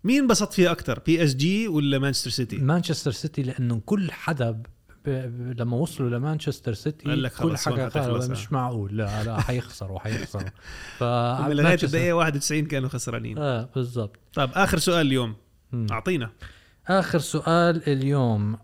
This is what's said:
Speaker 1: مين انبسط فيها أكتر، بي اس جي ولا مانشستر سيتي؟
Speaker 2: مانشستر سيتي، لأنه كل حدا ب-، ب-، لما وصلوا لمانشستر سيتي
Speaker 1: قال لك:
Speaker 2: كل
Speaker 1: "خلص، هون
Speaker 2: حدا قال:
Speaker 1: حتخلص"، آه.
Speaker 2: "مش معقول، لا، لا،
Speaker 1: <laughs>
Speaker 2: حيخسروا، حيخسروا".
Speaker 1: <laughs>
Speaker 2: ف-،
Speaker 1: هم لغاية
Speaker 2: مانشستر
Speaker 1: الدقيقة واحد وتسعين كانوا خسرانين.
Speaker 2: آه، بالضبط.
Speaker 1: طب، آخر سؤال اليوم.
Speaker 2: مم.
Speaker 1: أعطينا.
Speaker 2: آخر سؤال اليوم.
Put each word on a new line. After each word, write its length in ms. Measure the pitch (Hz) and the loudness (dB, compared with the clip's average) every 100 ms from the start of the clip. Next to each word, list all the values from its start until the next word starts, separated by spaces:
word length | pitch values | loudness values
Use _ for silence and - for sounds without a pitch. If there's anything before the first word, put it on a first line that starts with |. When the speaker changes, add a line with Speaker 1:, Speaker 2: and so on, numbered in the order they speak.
Speaker 1:
مين 160 | 185 269 | 4 4
انبسط 300 | 262 202 202 | 4 4 2
فيها 180 | - 175 | 4 4
أكتر، 280 | 170 - 120 - | 4 -2 -2 2
بي 180 | 160 | 4
اس 100 | 156 | 4
جي 340 | 131 156 202 226 | 4 2 2 2
ولا 300 | 151 143 135 | 0 2 2
مانشستر 320 | 139 131 127 | 2 0 -2
سيتي؟ 260 | 117 120 190 | -4 -4 0
Speaker 2:
مانشستر 540 | 135 170 170 - 147 | 2 2 0 -2 -2
سيتي، 320 | - 156 - | -4 -6 -4
لأنه 400 | 127 - 123 117 - | -4 -2 -2 -2 0
كل 240 | 208 170 | 0 0
حدا 400 | - - 151 117 | -4 -6 -2 -2
ب-، 120 | 110 120 - _ - 143 | -2 -10 -20 _ -10 -6
ب-، 540 | 131 127 120 123 120 | -4 -6 -8 -8 -4
لما 160 | 120 120 | -2 0
وصلوا 340 | 160 - 123 | -2 -2 -2
لمانشستر 640 | 120 143 156 - 131 - | 0 -2 -2 -4 -4 -6
سيتي 360 | 107 151 151 143 | -4 -4 -4 -2
Speaker 1:
قال 140 | 156 | -2
لك: 80 | 127 | -2
Speaker 2:
كل 40 | - | 0
Speaker 1:
"خلص، 320 | 165 151 - | 0 0 0
هون 80 | 127 | 0
Speaker 2:
حدا 120 | 127 | 0
قال: 160 | 151 | 0
Speaker 1:
حتخلص"، 200 | 127 120 127 | 0 0 0
آه. 60 | |
Speaker 2:
"مش 200 | 117 107 | -4 -2
معقول، 440 | 139 127 120 101 107 | -2 -2 -2 -4 -2
لا، 280 | 104 107 | -2 -2
لا، 160 | 110 110 | -2 -2
Speaker 1:
<laughs> 60 | - | 0
Speaker 2:
حيخسروا، 500 | 123 - - 98 95 | -2 -4 -12 -10 -8
حيخسروا". 500 | 110 110 - 101 95 - - | -4 -6 -4 -6 -8 -10 -18
Speaker 1:
<laughs> 240 | - - - | -16 -16 -4
Speaker 2:
ف-، 40 | |
Speaker 1:
هم 500 | 120 120 120 127 131 | 0 0 0 0 0
لغاية 100 | 147 | 4
Speaker 2:
مانشستر 220 | 165 175 156 | 6 4 2
Speaker 1:
الدقيقة 260 | 160 175 170 | 2 2 2
واحد 200 | 160 143 | 2 0
وتسعين 300 | - 151 151 | -2 -2 0
كانوا 220 | 139 127 | -2 -2
خسرانين. 500 | 131 - 117 113 110 | -4 -6 -6 -6 -4
Speaker 2:
آه، 320 | 143 120 123 | -2 -2 -2
بالضبط. 420 | 135 123 123 104 - _ | -4 -2 -4 -6 -8 _
Speaker 1:
طب، 160 | - 131 | -2 0
آخر 240 | 175 190 170 | 2 2 4
سؤال 280 | 185 170 147 | 4 4 4
اليوم. 280 | 131 117 107 _ _ _ | 2 0 -6 _ _ _
Speaker 2:
مم. 140 | 120 107 | -4 -2
Speaker 1:
أعطينا. 400 | 113 185 170 110 - - - - _ - | -2 -2 -2 -4 -10 -20 -20 -20 _ 0
Speaker 2:
آخر 320 | 190 - 170 | 2 2 0
سؤال 680 | 151 156 160 170 170 170 151 | 0 -2 2 4 4 2 0
اليوم. 680 | 135 135 143 123 107 104 113 | 0 2 2 4 2 0 -2